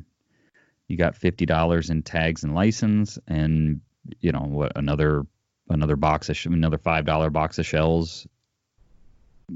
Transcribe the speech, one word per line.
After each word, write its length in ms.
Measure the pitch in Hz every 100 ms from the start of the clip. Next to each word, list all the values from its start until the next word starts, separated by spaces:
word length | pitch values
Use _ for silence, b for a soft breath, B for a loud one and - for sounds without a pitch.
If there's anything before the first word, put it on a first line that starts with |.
| - _ _ _ _ _ _ _ -
you 80 | 87
got 180 | 85 -
fifty 300 | 90 - 82
dollars 440 | 80 82 85 80
in 140 | 80
tags 400 | - 85 80 80
and 100 | 76
license 640 | 78 107 110 110 104 104 - -
and, 520 | 78 78 80 76 76 - _ - -
you 120 | 87
know, 60 | 78
what, 320 | 73 71 71 -
another, 500 | 71 73 76 76 71 _ _ _ -
another 260 | 82 76 71
box 340 | 78 76 -
of 60 | -
sh-, 120 | 82
another 300 | 85 80 78
five 260 | - 80 76
dollar 240 | 78 78
box 300 | 76 78 -
of 60 | 85
shells 640 | 76 80 82 82 - - _ _ _ _ _ _ - - - _ _ -